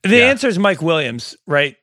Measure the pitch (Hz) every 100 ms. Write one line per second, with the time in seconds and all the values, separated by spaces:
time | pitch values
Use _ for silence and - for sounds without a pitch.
0 | 190 240 247 269 262 185 202 170 160 160
1 | 131 120 - - - 147 143 -